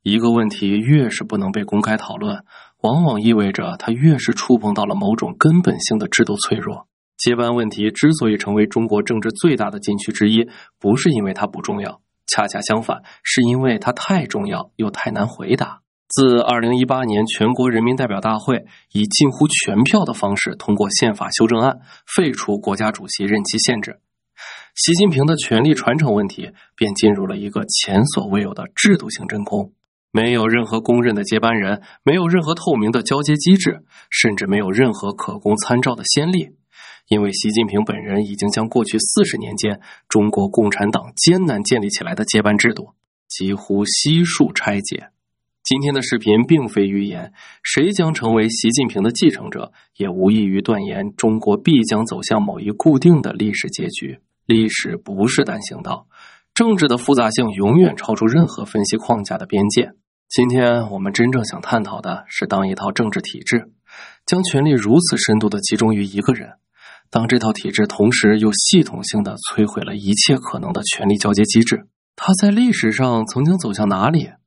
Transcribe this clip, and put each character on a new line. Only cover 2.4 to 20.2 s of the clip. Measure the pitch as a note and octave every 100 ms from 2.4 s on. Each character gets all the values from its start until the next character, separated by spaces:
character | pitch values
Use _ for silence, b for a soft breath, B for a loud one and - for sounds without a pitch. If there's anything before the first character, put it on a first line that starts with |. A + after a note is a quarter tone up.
| B B B B
往 | A2 C#3+
往 | D#3+ G#2+
意 | A2+
味 | A2 G2
着 | G2 F2 F2
它 | -
越 | A#2 D#3 C3+
是 | -
触 | G2+ - A#2+
碰 | A2
到 | G#2
了 | G2+
某 | G2 G2
种 | A2+ - -
根 | D#3 F3
本 | F3+ -
性 | - A2
的 | G2+
制 | -
度 | A2
脆 | G2+ - G#2+
弱。 | - - - _ _
接 | - B2
班 | A#2+ A#2+
问 | A#2+ A2
题 | G2+ G#2
之 | G#2+ D3
所 | D#3 A2+
以 | G#2
成 | -
为 | G#2 G#2+
中 | A#2
国 | A2+ G#2
政 | G#2 A2+
治 | A2
最 | A2 E3+
大 | A#2+ G2+
的 | G2+
禁 | G#2+ G2+
区 | -
之 | - G#2+
一， | A2 A#2 B B _
不 | G2+
是 | B2 F3+
因 | B2
为 | G2
它 | F#2+ G#2
不 | -
重 | - G2+
要， | G2 - _ _ -
恰 | - G2+
恰 | G#2+
相 | - A2
反， | A#2 - B B
是 | - -
因 | A#2+ B2
为 | C3 A2
它 | -
太 | B2+ - G3
重 | C3+ G#2+
要 | G2+ F#2 -
又 | - G#2+
太 | - -
难 | A2
回 | G#2 - -
答。 | B2 - - _ _ _
自 | - C3 A#2+
二 | A#2+ A#2+
零 | A#2 B2
一 |
八 | B2+ C3
年 | B2 G#2
全 | G#2+ - A2
国 | B2+ B2+
人 | A2+
民 | A#2+
代 | C3 B2
表 | G2
大 | A2 A2
会 | - A#2+ b b b
以 | G#2
近 | G#2+ - D3
乎 | - D3+
全 | - - G2+
票 | C3 G#3+
的 | D#3+
方 | A#2